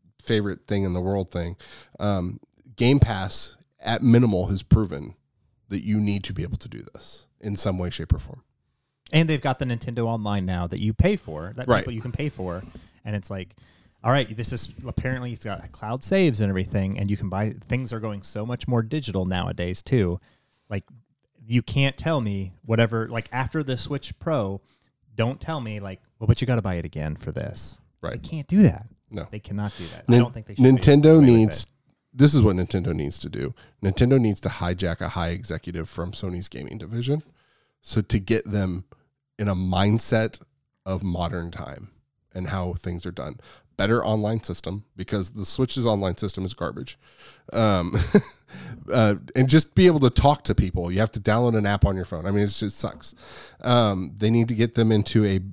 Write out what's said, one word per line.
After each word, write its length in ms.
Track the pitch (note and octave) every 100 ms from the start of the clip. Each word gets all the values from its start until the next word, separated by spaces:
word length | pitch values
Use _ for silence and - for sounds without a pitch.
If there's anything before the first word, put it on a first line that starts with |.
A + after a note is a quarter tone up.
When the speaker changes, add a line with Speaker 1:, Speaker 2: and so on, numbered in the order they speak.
| _ _
Speaker 1:
favorite 440 | - A2 G2+ F2+ -
thing 180 | G2+
in 80 | F#2+
the 80 | F2+
world 300 | F2+ G2 F#2
thing. 260 | F2+ E2+ F2+ - - - -
Um, 400 | G#2 G2 F2+ A2 - _ _ -
Game 220 | A#2+ C#3
Pass, 560 | A2+ F#2+ F#2+ - - - _ _
at 220 | - A#2
minimal, 440 | B2+ A#2 A#2+ F#2+ F2+
has 140 | F#2+
proven 520 | - B2+ G#2 C#2+ - - _ _ _ _ _
that 140 | G2+
you 140 | G#2+ G#2+
need 220 | G#2 G2+
to 80 | -
be 100 | F#2+
able 160 | E2+ -
to 100 | -
do 160 | G#1+ -
this 320 | - - - _ _
in 160 | G#2 G2
some 220 | G2+ F2+
way, 120 | F2+
shape, 220 | - D#2+
or 60 | D2+
form. 240 | - - _ _ _ _ _ _ _
Speaker 2:
And 160 | D3+ D#3+
they've 120 | D3
got 180 | C#3+ C3
the 60 |
Nintendo 420 | C3 A#2 - A#2 A#2
Online 380 | A#2 G#2 G2+ F#2
now 200 | F2+ F2
that 100 | F#2
you 120 | G#2+
pay 240 | A2 F3+ G#3
for, 360 | - D2+ F2 A#2+
that 100 | B2
Speaker 1:
Right. 120 | A2
Speaker 2:
people 140 | -
you 60 | A2+
can 100 | A#2+
pay 160 | A#2+ D3
for. 340 | - F#2 F2 G2+ - - _
And 120 | G#2 G#2
it's 140 | -
like, 260 | G2 F2+ _ _ _ _ _
all 100 | A2+
right, 220 | C#3 A2 A2
this 160 | A2+
is, 180 | A#2+ - - B2+
apparently 460 | - B2+ B2+ B2
it's 120 | A2
got 260 | A2 G2 -
cloud 300 | - G#2+ B2+
saves 360 | - F#3+ F3 G#2+
and 80 | G2+
everything, 500 | F#2+ F#2+ G#2 F#2+ G2
and 120 | G2
you 60 | G2
can 120 | G2
buy, 260 | F#2+ A2 A2 -
things 240 | B2 B2
are 80 | A2+
going 220 | A2 G2+
so 220 | - G#2 A2
much 200 | B2 -
more 160 | A#2+
digital 420 | A2 D3+ A#2 G2 F#2
nowadays 560 | F2+ F2+ F2+ F2+ F#2
too. 380 | - B2+ F2+ F2 - _ _ _ _
Like, 140 | G2+ - B2 _ _ _ _ A2
you 140 | A#2+
can't 340 | - C#3 C3+ -
tell 220 | - D#3
me 320 | A2 G2 F#2 -
whatever, 440 | - A2+ A2+ A2+ A2
like, 200 | A#2 -
after 300 | A#2+ B2+ D#3+
the 140 | C3+ B2+
Switch 420 | - C#3+ - -
Pro, 420 | E3+ D3 G2 G2 - _ _ _ _ A2
don't 220 | A2+ C3
tell 200 | - D#3
me, 200 | A2+ G#2+
like, 200 | G2+ F#2+ _ _
"Well, 100 | A2
but 120 | -
you 60 | C3+
gotta 160 | A#2
buy 140 | G2 F2
it 80 | D#2+
again 280 | D#2 D2+ D2+
for 140 | -
this." 460 | - - - - - _ _
Speaker 1:
Right. 220 | - -
Speaker 2:
They 60 | -
can't 180 | D#3+ C#3+
do 160 | F#3+
that. 240 | F3 - A2+ - _
Speaker 1:
No. 160 | G#2 D2+
Speaker 2:
They 100 | G#2
cannot 320 | - G2+ G#2 -
do 100 | E2
that. 200 | - -
Speaker 1:
Nin-, 120 | A#2+
Speaker 2:
I 20 |
don't 100 | A#2+
think 140 | A#2 -
they 80 |
should 80 | G2+
be 80 | B2+
Speaker 1:
Nintendo 460 | C3 - C#3+ D3+ D#3+
Speaker 2:
away 100 | C3+
with 0 |
Speaker 1:
needs, 380 | A#2 A2 -
Speaker 2:
it. 20 | - _ _ _ _
Speaker 1:
this 180 | B2+ C#3+
is 100 | D3
what 140 | G#2 F#2
Nintendo 380 | F2+ F#2+ F2+
needs 240 | D#2 D2 -
to 100 | D2
do. 240 | - C2+ - - _
Nintendo 360 | G2 - B2 C3+
needs 220 | A2+ G2+
to 80 | F#2+
hijack 520 | - F2+ F2+ F#2 E2
a 60 | E2+
high 200 | F2 E2+
executive 600 | F2+ - D#2 - E2+ D#2+
from 220 | - E2+
Sony's 360 | - F#2+ F2+ F#2
gaming 300 | - C#2 G#2+
division. 440 | F2 A#2 B2 D3+ - _ _ _ _ _
So 180 | - A2+
to 180 | G2 G#2+
get 320 | F#2+ A2+ -
them 340 | G2+ F#2+ F2+ - - _ _ _ -
in 100 | G2+
a 60 |
mindset 840 | F#2 F#2 F2+ G#2 A2 - A2+ A2 - - _ _ _ F#2+
of 160 | F#2
modern 480 | F#2+ F2 E2+ F2+ E2+
time 400 | - - C#2 G2+ _ _ _ _
and 160 | F#2 F2
how 260 | G2 F2+
things 300 | E2 F2+ F2
are 60 | F2
done. 300 | E2+ - - - - _ -
Better 280 | G2+ A#2
online 380 | - A2 G#2 A2+
system, 420 | - - - G2+ -
because 360 | - B2+ G#2 F#2
the 160 | A2 F#2+
Switch's 400 | - C3 C3 A#2
online 320 | G#2 F#2+ F2
system 260 | G2+ -
is 80 | F#2
garbage. 460 | - E2+ - C#2 - _ _ - - -
Um, 460 | - A2 F#2+ F2 - - G#3 - -
<laughs> 480 | _ - - - -
uh, 220 | A#2+ G#2+ G2+ -
and 140 | - C3
just 260 | D#3 -
be 120 | - F3+
able 140 | D#3
to 100 | B2+
talk 340 | - C#3+ D3
to 100 | -
people. 360 | G2+ F#2 F2+ F2
You 60 | F2+
have 100 | A2
to 80 | G#2+
download 360 | G#2 A2 B2 A2
an 100 | G2+
app 180 | G2+ G2+
on 100 | F#2+
your 80 |
phone. 220 | F2 E2 F2+
I 40 |
mean, 140 | G2+
it's, 180 | G2+ -
it 80 | G#2
sucks. 440 | - - - - - - - - -
Um, 500 | - B2 A2 F#2+ F2 G2+
they 100 | G#2+
need 180 | A#2 A#2
to 60 |
get 200 | A2 A#2
them 180 | A#2+ A2
into 320 | G#2+ G2+ A2+
a, 160 | G#2 F#2+ F#2+